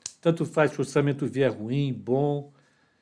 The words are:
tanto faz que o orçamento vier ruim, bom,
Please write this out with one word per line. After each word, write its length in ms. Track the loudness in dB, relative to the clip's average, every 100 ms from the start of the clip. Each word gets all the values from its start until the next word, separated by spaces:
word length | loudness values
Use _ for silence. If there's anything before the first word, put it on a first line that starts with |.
| -16 -2
tanto 240 | -2 0 0
faz 260 | 2 2
que 60 | 2
o 40 |
orçamento 460 | 0 2 2 0 -2
vier 240 | 0 0
ruim, 420 | 0 -4 -2 -2
bom, 600 | -4 -2 0 2 -2 -6 _ _ _ _ _